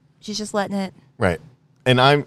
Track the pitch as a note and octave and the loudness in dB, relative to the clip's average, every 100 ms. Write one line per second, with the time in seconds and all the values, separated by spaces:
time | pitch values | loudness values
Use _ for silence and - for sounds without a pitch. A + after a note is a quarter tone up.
0 | _ _ - G#3 G#3+ G#3+ F#3+ G3 F#3+ - | _ _ -14 -10 -6 -6 -4 -6 -8 -12
1 | _ - G2 E2 - _ _ _ - B2+ | _ -4 -4 -4 -10 _ _ _ 0 4
2 | C3 D3 | 4 4